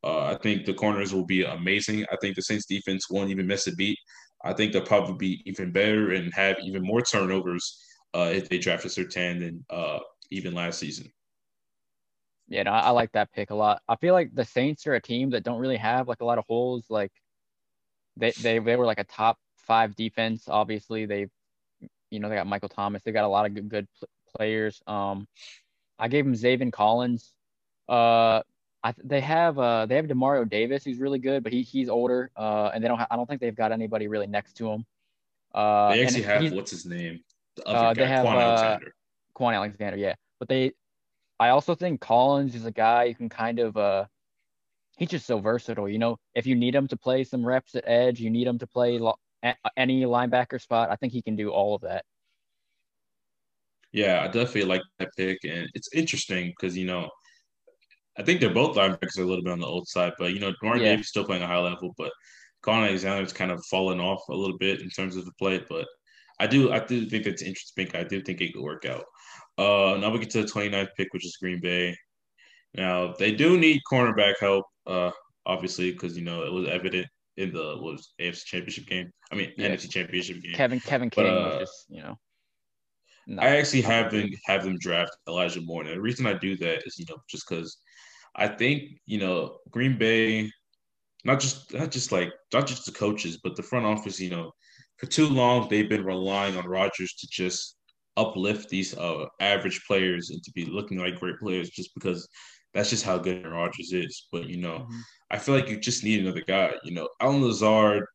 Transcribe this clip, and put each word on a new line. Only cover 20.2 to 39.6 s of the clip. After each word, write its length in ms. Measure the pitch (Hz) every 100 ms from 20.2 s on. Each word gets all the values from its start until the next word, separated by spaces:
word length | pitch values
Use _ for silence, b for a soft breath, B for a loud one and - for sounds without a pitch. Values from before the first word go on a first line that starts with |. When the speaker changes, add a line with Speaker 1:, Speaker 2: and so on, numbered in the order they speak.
| 113 113 -
Speaker 2:
Obviously, 580 | 107 107 107 - 110 107
they, 220 | 101 101 _ _ _ _ _ - _ _
you 100 | 107
know, 80 | 104
they 60 |
got 120 | 107 92
Michael 220 | 101 98
Thomas. 340 | - 101 101
They 100 | -
got 120 | 110
a 40 | 104
lot 180 | 98 104
of 80 |
good, 140 | 101 104
good 200 | 107 101 _
pl-, 100 | - _ _ -
players. 460 | 107 110 107 101 -
Um, 420 | 104 98 98 101 _ B B B _ _ _
I 100 | 117
gave 180 | 143 139
'em 80 |
Zaven 380 | 120 120 127 127
Collins. 600 | - 107 117 123 120 - _ _ _ _ _ -
Uh, 540 | 120 117 117 113 110 - _ _ _
I 80 | -
th-, 140 | 120 131
they 120 | 139
have, 380 | 135 165 170 143
uh, 280 | 120 117 110
they 100 | 131
have 100 | 160
Demario 420 | 127 131 143 113
Davis, 360 | 104 117 139
who's 140 | 139 123
really 220 | 135 139
good, 220 | 131 139
but 80 | 113
he, 100 | 123
he's 260 | 123 135 123
older. 420 | 120 123 127 127 -
Uh, 340 | 110 107 104
and 100 | 113
they 40 | 117
don't 100 | 117
ha-, 80 | 117
I 60 | 117
don't 100 | 120
think 120 | 139
they've 140 | 120
got 180 | 107 110
anybody 360 | 113 110 110 104
really 180 | 107 101
next 280 | 104 101
to 160 | - 113
him. 140 | 107 113 _ _ _ _ _ _
Uh, 420 | - 104 104 104 104
Speaker 1:
They 60 |
Speaker 2:
and 140 | 127 123
Speaker 1:
actually 60 |
have, 180 | 101 104
Speaker 2:
he's 100 | 156
Speaker 1:
what's 180 | 98 95
his 160 | 90 87
name? 340 | 87 85 85 _ _ _ -
The 120 | -
other 180 | 113 117
Speaker 2:
Uh, 80 |
Speaker 1:
guy, 0 |
Speaker 2:
they 120 | 113 131
have, 140 | 135
Speaker 1:
Quan 140 | 120
Speaker 2:
uh, 440 | 123 117 117 113 107
Speaker 1:
Alexander. 140 | - _ _ _ _
Speaker 2:
Quan 200 | - 123
Alexander, 440 | 107